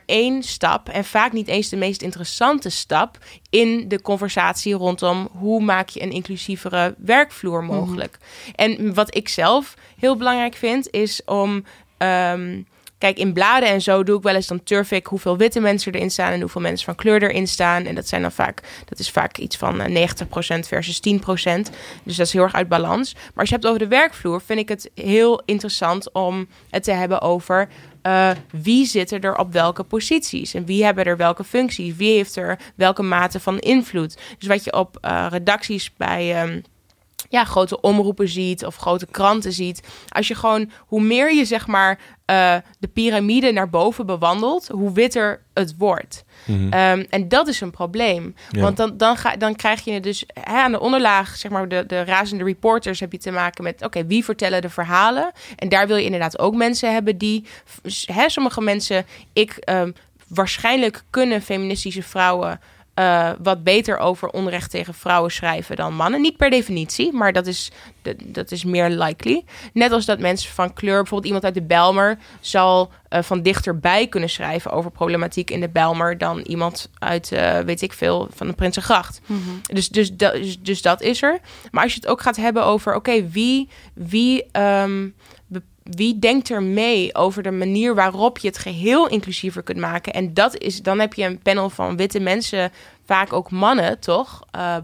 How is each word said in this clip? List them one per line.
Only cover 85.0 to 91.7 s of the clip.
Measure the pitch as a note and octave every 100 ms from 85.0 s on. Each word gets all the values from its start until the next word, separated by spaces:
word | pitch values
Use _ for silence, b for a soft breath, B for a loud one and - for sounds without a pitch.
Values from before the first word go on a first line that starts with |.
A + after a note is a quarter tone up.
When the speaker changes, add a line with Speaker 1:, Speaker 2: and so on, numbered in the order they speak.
| G3 - b b _
Speaker 1:
be-, | F3+ - _
wie | - F3 A3 A3
denkt | A3+ C4+ -
er | A3
mee | F#3+ G3+ A#3 A3 F3+
over | - F#3 G3
de | F#3+
manier | F#3 F#3 G3 A#3+
waarop | G#3 F#3+ F#3+ A#3 A#3+
je | G3+
het | -
geheel | F#3 E3+ G3+ C#4 E4+
inclusiever | G#3+ F#3+ F3+ F#3 F3+
kunt | E3+ F3+
maken? | E3+ E3+ -
En | - F#3
dat | E3+ A3 -
is, | - F#3
dan | F#3+ G3
heb | G#3+
je | G#3+
een | F#3 F3+
panel | G3+ G3 F#3+